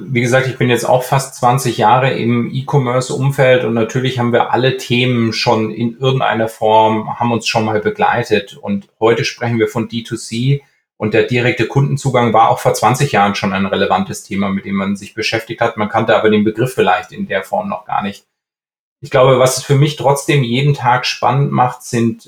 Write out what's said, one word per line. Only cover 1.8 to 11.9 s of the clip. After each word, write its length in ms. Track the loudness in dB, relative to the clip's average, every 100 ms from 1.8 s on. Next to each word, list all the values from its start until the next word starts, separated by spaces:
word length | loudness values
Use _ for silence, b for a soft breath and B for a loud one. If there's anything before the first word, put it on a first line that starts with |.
| 2 2 2
im 360 | 0 0 0 -2
E-Commerce-Umfeld 1160 | -6 -2 0 2 0 -2 -2 -2 2 4 4 2
und 80 |
natürlich 460 | 0 -2 -2 -2 -2
haben 120 | 0
wir 220 | 0 2
alle 240 | 0 0 -2
Themen 560 | -2 0 0 0 0
schon 360 | 0 0 0 0
in 280 | -4 -6 -2
irgendeiner 480 | -2 0 0 0 -2
Form, 720 | -2 2 4 4 2 -4 -4
haben 140 | -2
uns 120 | -2 -2
schon 200 | -2 0
mal 160 | 0
begleitet. 760 | -2 0 0 0 0 -2 -4 -10
Und 320 | -6 -6 -8 -2
heute 240 | 0 2 -2
sprechen 340 | -4 -4 0
wir 80 | 0
von 220 | -2 -4
D 140 | -6
two 120 | -8 -10
C 480 | -8 -4 0 0 b b _ -6
und 180 | 0
der 100 | 2
direkte 440 | 2 2 0 0 0
Kundenzugang 640 | 0 0